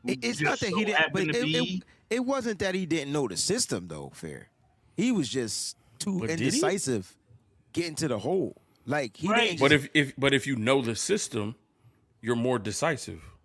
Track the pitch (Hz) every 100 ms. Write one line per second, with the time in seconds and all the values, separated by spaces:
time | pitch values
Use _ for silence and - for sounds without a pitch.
0 | - - 233 220 151 262 220 185 208 156
1 | 160 180 175 147 156 160 175 185 - _
2 | _ 233 254 269 233 196 196 185 180 160
3 | 139 147 127 90 - 220 - 104 87 78
4 | 69 - 80 67 50 _ _ _ _ -
5 | 226 226 127 127 113 - - - _ -
6 | - 185 113 160 127 233 165 190 - 113
7 | 92 - _ - _ _ _ - 170 147
8 | 156 113 117 190 120 - _ _ - 147
9 | 123 - 175 226 226 170 135 147 143 151
10 | 135 - 135 135 139 127 110 139 117 110
11 | - 208 - 113 104 120 _ _ - _
12 | _ _ 113 120 120 123 104 104 151 143
13 | - 85 - -